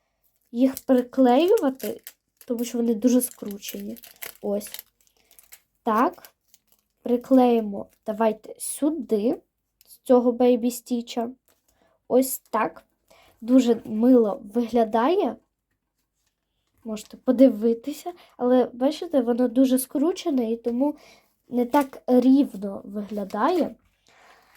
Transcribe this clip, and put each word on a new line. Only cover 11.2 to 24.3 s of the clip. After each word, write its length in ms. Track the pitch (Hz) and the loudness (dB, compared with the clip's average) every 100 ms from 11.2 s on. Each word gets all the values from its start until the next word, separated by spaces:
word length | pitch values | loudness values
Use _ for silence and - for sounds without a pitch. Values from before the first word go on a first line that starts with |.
| 233 262 _ _ _ _ _ _ - | -8 -10 _ _ _ _ _ _ 0
Ось 300 | 254 262 - | 0 0 -4
так. 460 | _ 220 - - _ _ _ _ _ _ | _ -4 -4 -6 _ _ _ _ _ _
Дуже 400 | 226 262 233 220 - | 2 4 4 0 -2
мило 560 | 214 247 247 214 - 202 | 0 6 6 4 -2 -6
виглядає. 840 | 240 226 233 214 220 262 381 302 220 _ _ _ _ _ _ _ _ _ _ _ _ _ _ | -6 -2 0 0 0 0 0 -2 -6 _ _ _ _ _ _ _ _ _ _ _ _ _ _
Можете 340 | 226 214 - - | -14 -12 -14 -10
подивитися. 960 | - 240 262 208 233 233 - 302 349 349 _ - | -2 6 4 4 -2 -2 -6 -12 -12 -16 _ -6
Але, 320 | 247 254 240 | 0 2 0
бачите, 480 | 240 269 302 349 277 | -2 -4 -4 -4 -2
воно 260 | 233 240 247 | -2 -2 0
дуже 320 | 226 254 254 | 2 2 0
скручене 720 | - 294 311 381 349 262 226 | -2 -2 -2 -2 -4 -2 -2
і 60 | 233 | -4
тому 380 | 240 240 294 294 - _ _ _ - | -6 -2 -4 -4 -16 _ _ _ -8
не 160 | 247 240 | -4 -2
так 380 | 294 277 - - | -2 -2 -6 0
рівно 760 | 247 247 277 220 190 202 196 | 2 4 4 2 -4 -12 -12
виглядає. 920 | - 208 202 208 196 208 269 359 - - _ _ _ _ _ | -14 -12 -10 -10 -8 -4 -2 0 -2 -6 _ _ _ _ _